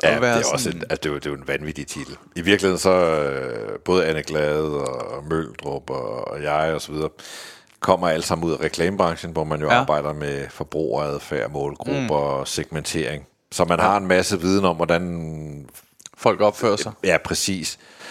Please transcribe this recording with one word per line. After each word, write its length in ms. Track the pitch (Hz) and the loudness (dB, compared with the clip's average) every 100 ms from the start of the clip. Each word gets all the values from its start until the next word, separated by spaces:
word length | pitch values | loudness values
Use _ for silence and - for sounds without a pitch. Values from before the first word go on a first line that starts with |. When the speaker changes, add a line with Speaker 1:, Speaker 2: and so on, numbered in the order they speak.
Speaker 1:
at 60 | 160 | 2
Speaker 2:
Ja, 100 | 147 | 4
Speaker 1:
være 180 | 123 117 | 4 4
Speaker 2:
det 80 | - | 2
er 60 | |
også 100 | 147 | 0
Speaker 1:
sådan 140 | 127 85 | -2 -4
Speaker 2:
en, 40 | - | -4
altså, 60 | 78 | -4
det 20 | 78 | -2
er 40 | |
jo, 20 | 73 | -4
det 100 | 71 | -6
er 40 | |
jo 60 | 71 | -8
en 120 | 69 | -4
vanvittig 400 | 69 76 73 71 | -6 -4 -8 -10
titel. 300 | - 65 69 - - | -10 -12 -16 -14 -4
I 60 | |
virkeligheden 380 | 85 101 98 90 | 4 6 6 4
så, 120 | 92 | 4
øh, 880 | 92 85 80 73 67 65 57 53 50 - | 6 6 4 0 -2 -4 -6 -8 -6 2
både 200 | 90 80 | 2 4
Anne 180 | 78 | 0
Glad 380 | 73 76 76 76 | -2 0 2 2
og 640 | 78 73 67 64 57 64 73 | 0 -2 -4 -6 -8 -8 -4
Møldrup 600 | 80 78 - - 69 - | -4 -4 -8 -8 -8 -6
og, 380 | 67 58 60 - | -6 -6 -6 -6
og 160 | 73 | -6
jeg 300 | 73 76 80 | 0 0 2
og 80 | 76 | 0
så 100 | - | -4
videre, 180 | 76 78 - - - - - _ - | -4 -4 -6 -18 -16 -16 -20 _ -4
kommer 300 | - 92 87 | 2 4 4
alle 160 | 80 82 | 2 0
sammen 220 | 82 82 | 0 0
ud 60 | |
af 80 | 73 | 0
reklamebranchen, 680 | 76 - 85 98 87 80 87 | -2 0 0 2 2 0 -6
hvor 120 | 82 | -4
man 160 | 78 76 | -2 0
jo 40 | 76 | 2
Speaker 1:
Ja. 20 | 120 | 2
Speaker 2:
arbejder 340 | 73 76 73 | 4 0 0
med 320 | 76 73 69 67 | -4 -4 -4 -6
forbrugeradfærd, 1000 | - 76 76 78 60 73 71 - 73 57 | -10 -8 -4 -2 -2 -2 -4 -4 -4 -4
målgrupper, 880 | 73 71 71 - 139 127 76 71 69 | -4 -6 -6 -4 -4 0 0 0 -2
Speaker 1:
Mm. 60 | 67 | -4
Speaker 2:
segmentering. 760 | - 76 80 73 85 67 73 73 _ _ | -6 -6 -6 -4 -4 -4 -6 -12 _ _
Så 140 | - 85 | 0 2
man 140 | 85 | 4
Speaker 1:
Ja. 60 | 90 | 4
Speaker 2:
har 120 | 101 | 4
en 100 | 95 | 4
masse 340 | 92 92 98 | 4 4 0
viden 240 | 87 98 95 | 2 4 2
om, 100 | 85 | 2
hvordan 880 | 82 85 90 85 80 78 78 73 71 - - _ - - | 2 2 0 -6 -6 -8 -10 -12 -16 -20 -20 _ -20 -2
Speaker 1:
Folk 240 | - 90 | 2 4
opfører 340 | 104 - 117 104 | 4 4 2 0
sig. 160 | - - | -2 -4
Speaker 2:
Ja, 140 | 95 82 | 2 2
præcis. 640 | - - - 95 73 - - - - | 2 -2 -2 -2 -4 -10 -16 -20 -18